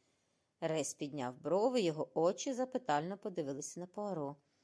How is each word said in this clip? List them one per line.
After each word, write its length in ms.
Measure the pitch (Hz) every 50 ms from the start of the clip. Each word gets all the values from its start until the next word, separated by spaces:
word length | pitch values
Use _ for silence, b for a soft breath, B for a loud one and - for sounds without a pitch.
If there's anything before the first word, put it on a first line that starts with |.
| _ _ _ _ _ _ _ _ _ _ _ _
Рейс 320 | - 160 160 160 - - -
підняв 480 | - 156 143 135 147 127 123 127 143
брови, 400 | - 147 165 190 214 269 247 254
його 280 | 202 170 151 156 151 - -
очі 400 | - 160 175 208 - - 294 262
запитально 640 | 226 254 254 254 247 247 - 147 147 156 175 196 190
подивилися 600 | - 214 180 175 156 135 143 135 151 - - 170
на 80 | 175 180
Пуаро. 480 | - 208 208 208 190 165 147 139 147 - _ _ _ _